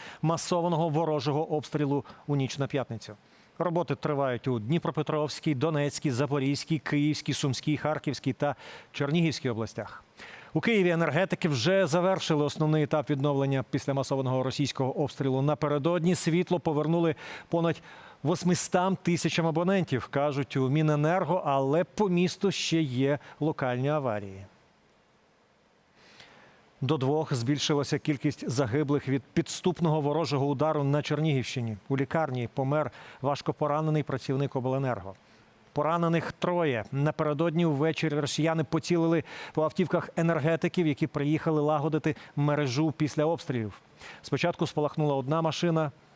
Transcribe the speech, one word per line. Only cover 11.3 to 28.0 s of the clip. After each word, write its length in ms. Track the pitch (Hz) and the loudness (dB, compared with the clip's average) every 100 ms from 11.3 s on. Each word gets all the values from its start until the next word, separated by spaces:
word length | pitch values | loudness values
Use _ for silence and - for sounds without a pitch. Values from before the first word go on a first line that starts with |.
| - 170 | 0 0
вже 380 | 139 113 190 165 | 2 2 4 4
завершили 560 | 170 180 190 - 156 | 2 2 0 0 2
основний 400 | 147 - 156 156 | 2 2 2 2
етап 260 | 143 156 139 | 2 0 0
відновлення 540 | 143 143 139 139 135 - | 0 2 2 2 0 0
після 220 | 139 - | -4 -2
масованого 500 | 139 131 135 131 131 | -2 0 -2 0 0
російського 540 | 131 123 139 - 131 180 | 0 -2 -2 0 -2 0
обстрілу 420 | 143 - 135 131 | -2 -2 0 2
напередодні. 720 | 143 151 151 147 143 175 165 180 | 2 0 0 0 2 2 2 2
Світло 440 | - 165 180 180 | 2 2 2 0
повернули 560 | - 147 151 170 170 147 - - - | 0 0 2 2 2 0 -6 -16 -4
понад 320 | 170 165 156 - - - - | 0 0 0 -6 -20 -20 -6
восьмистам 720 | 139 170 175 180 - 180 185 185 | -2 0 2 2 2 2 2 0
тисячам 520 | - 175 170 - 165 | 0 0 0 0 0
абонентів, 600 | 160 175 196 160 127 - | 2 2 2 2 -2 -2
кажуть 500 | 143 147 139 135 139 | 0 0 0 -2 0
у 120 | 131 | 2
Міненерго, 720 | 147 156 147 151 180 160 185 160 | 2 2 2 2 2 0 0 0
але 380 | 139 135 151 | 0 2 2
по 260 | 180 - 214 | 0 0 2
місту 420 | 175 180 - 202 | 4 2 0 -2
ще 300 | - - 165 | -2 0 0
є 380 | 151 123 135 143 - - | 0 0 0 0 -4 -4
локальні 500 | 151 147 131 123 135 | -4 -2 -2 -2 0
аварії. 560 | 151 131 104 101 95 92 _ _ _ _ _ _ _ _ _ _ _ _ _ _ _ - - - - - - _ - | -2 -2 -4 -6 -14 -18 _ _ _ _ _ _ _ _ _ _ _ _ _ _ _ -20 -20 -20 -20 -20 -20 _ -6
До 160 | 127 156 | -2 0
двох 360 | 127 151 156 | 2 0 0
збільшилася 680 | 139 117 143 - 147 139 | -2 0 0 0 0 0
кількість 500 | 143 | -2